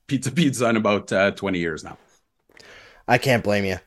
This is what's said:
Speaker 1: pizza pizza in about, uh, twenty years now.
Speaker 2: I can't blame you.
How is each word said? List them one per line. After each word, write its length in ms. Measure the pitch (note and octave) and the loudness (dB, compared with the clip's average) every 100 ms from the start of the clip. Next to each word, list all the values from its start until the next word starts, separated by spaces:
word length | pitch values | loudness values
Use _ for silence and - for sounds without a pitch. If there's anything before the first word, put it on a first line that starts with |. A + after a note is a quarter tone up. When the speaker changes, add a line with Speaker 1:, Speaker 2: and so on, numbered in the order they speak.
| - | -6
Speaker 1:
pizza 240 | C3+ C#3 | -4 -2
pizza 380 | C3+ D3 A2+ A#2 | 0 0 2 0
in 80 | A2+ | 2
about, 340 | G#2 G2+ F#2+ | 2 0 0
uh, 200 | G2 G2 | 2 2
twenty 280 | G2 G2 F#2 | 0 -4 -4
years 240 | E2+ D#2 | -4 -6
now. 140 | E2+ E2 _ _ _ _ _ - - - - - - | -12 -20 _ _ _ _ _ -20 -20 -20 -20 -10 0
Speaker 2:
I 120 | B2+ | 2
can't 260 | C3+ A#2+ | 2 2
blame 220 | G2+ G2+ G2 | 2 0 -2
you. 100 | F#2 | -6